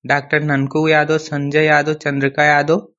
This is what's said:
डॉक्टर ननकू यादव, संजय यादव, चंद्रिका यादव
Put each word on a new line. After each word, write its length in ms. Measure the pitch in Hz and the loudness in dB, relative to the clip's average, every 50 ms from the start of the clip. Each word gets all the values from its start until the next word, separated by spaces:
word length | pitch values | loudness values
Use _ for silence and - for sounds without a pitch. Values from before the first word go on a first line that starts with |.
| - | -2
डॉक्टर 360 | 131 139 143 139 - - 151 | -2 -2 -2 0 -2 -2 -2
ननकू 460 | 151 151 143 139 139 139 - 156 156 156 | 0 0 0 0 -2 -2 -2 0 2 2
यादव, 300 | 156 151 147 151 160 156 | 2 2 2 2 -2 -2
संजय 460 | 156 - 151 143 143 143 143 151 156 | -2 -6 -6 -6 -4 -2 0 0 2
यादव, 300 | 156 151 147 147 156 156 | 2 2 2 0 -2 -6
चंद्रिका 500 | 151 - 147 143 139 135 135 135 147 147 | -4 -4 -4 -2 0 -2 -2 0 2 2
यादव 480 | 147 147 143 143 151 165 208 - - _ | 2 2 2 2 0 0 -2 -2 -10 _